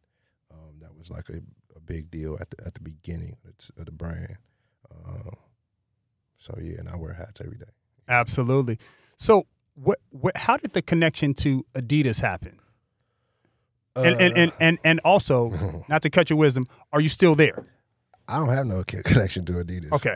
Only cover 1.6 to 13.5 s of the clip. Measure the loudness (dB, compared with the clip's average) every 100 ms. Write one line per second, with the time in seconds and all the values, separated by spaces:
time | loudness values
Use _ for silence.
1.6 | _ -20 -12 -12 -10 -10 -10 -10 -12 -14
2.6 | -16 -16 -18 -16 -12 -12 -12 -16 -20 _
3.6 | -20 -18 -18 -12 -10 -10 -12 -16 _ _
4.6 | _ _ _ -20 -16 -14 -14 -18 _ _
5.6 | _ _ _ _ _ _ _ _ -18 -14
6.6 | -12 -12 -14 -12 -12 -14 -16 -16 -16 -16
7.6 | -20 _ _ _ -2 0 0 -2 0 0
8.6 | 0 -6 -12 _ _ -4 4 4 2 _
9.6 | _ -4 -2 -2 _ -6 -4 -2 0 0
10.6 | -2 -6 0 0 0 0 -2 0 0 -2
11.6 | -4 -10 -2 0 2 0 -2 -4 -10 -18
12.6 | _ _ _ _ _ _ _ _ _